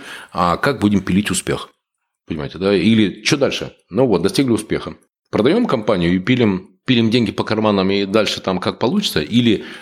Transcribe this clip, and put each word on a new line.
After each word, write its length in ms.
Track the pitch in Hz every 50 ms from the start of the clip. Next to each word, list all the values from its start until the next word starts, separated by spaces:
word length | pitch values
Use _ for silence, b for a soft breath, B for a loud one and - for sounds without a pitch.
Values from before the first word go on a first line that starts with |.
| B B B B B B
а 280 | B 87 90 87 85 -
как 200 | - 147 131 101
будем 220 | 98 104 104 95
пилить 300 | 92 - 90 95 101 -
успех. 400 | 90 - - - 67 - - - _ _ _ _ _ _ _ _ _ _ _ -
Понимаете, 300 | 85 78 73 67 - 82
да? 160 | 92 98 101
Или 480 | 90 82 110 113 110 104 90 - -
че 140 | - - 147
дальше? 400 | 139 135 - - - - 65 - _ _ -
Ну 180 | 87 113 135
вот, 160 | 123 98 82
достигли 280 | 85 95 - - 139 123
успеха. 460 | 113 - - - 82 69 - 78 78 _ _ _ _ _ _ -
Продаем 360 | - 98 107 139 185 240 247
компанию 460 | - 139 117 104 - 107 90 85 85
и 60 | 92 95
пилим, 520 | 92 120 127 123 120 104 95 90 - - _ _ -
пилим 240 | - 127 117 113 110
деньги 220 | 110 127 117 110
по 140 | 104 - 104
карманам 440 | - 107 110 110 107 104 98 92 95
и 120 | 98 101 101
дальше 360 | 95 98 110 101 - - -
там 180 | - 95 92 90
как 220 | - 107 92 -
получится, 400 | 110 120 175 208 202 - - 80
или, 440 | 76 76 104 120 120 117 95 - B B B B